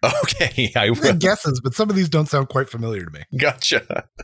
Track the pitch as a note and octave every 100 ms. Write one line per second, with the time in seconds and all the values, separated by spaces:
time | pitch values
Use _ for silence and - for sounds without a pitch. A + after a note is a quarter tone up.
0 | - D5+ C#5+ - C#3+ - A#2 - G#2+ A#2
1 | - F3 F3+ G3+ D#3+ B2+ B2+ B2 G#3+ G3
2 | F3 D#3 D3+ D3 C3+ C3+ C3+ A#2 A2+ G#2+
3 | F2 D2+ D2+ C3+ C#3+ - - C3+ - -
4 | - -